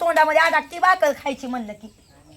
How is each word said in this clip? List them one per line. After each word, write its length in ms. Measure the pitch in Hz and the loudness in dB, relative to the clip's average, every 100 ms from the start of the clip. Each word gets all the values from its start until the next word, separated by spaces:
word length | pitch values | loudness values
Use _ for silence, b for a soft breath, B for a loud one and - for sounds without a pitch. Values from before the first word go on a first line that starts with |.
तोंडामध्ये 400 | 339 320 311 311 | 0 2 4 4
अडकती 380 | 330 311 294 339 | 2 0 -4 -2
भाकर 340 | 359 359 302 | 2 2 0
खायची 340 | 277 285 269 254 | -2 -6 -8 -8
म्हणलं 260 | 247 214 | -10 -10
की. 220 | 208 220 _ _ _ _ | -16 -20 _ _ _ _